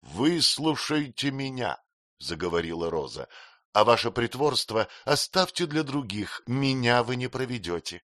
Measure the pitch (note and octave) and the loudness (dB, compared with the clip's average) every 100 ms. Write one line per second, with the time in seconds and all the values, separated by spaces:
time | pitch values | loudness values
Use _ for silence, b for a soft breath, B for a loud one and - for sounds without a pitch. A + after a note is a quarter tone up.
0 | B1 D#2+ C#3+ E3+ - - D#3 D3 - D3+ | -12 0 2 4 2 2 0 0 0 -2
1 | D3 - C#3 C3+ C3+ C3 A2 B1 _ _ | -2 -4 -4 -2 -6 -2 -4 -4 _ _
2 | _ _ - E2 F2 E2+ E2 E2 E2 D#2+ | _ _ -8 -4 0 0 0 -2 -2 -2
3 | C2+ D2+ C2 B B B B G#2 G#2+ A2+ | -4 -10 -12 B B B B 4 6 6
4 | A#2 - A#2 B2+ D3 B2 - A2 G#2 B | 4 -2 -4 0 0 0 -2 -2 -2 B
5 | - D3 - F#3+ F3+ - F3 D3+ D#3 C#3+ | 0 0 2 0 0 0 -2 -2 -2 -4
6 | A#2+ G2+ G2 - - C3 C3+ C3 A#2+ B2 | -4 -4 -6 -8 -4 0 0 2 4 4
7 | A#2 B2+ B2+ B2 B2+ B2 F2 F2 - F2 | 4 -2 -4 -4 -4 -4 -4 -4 -4 -12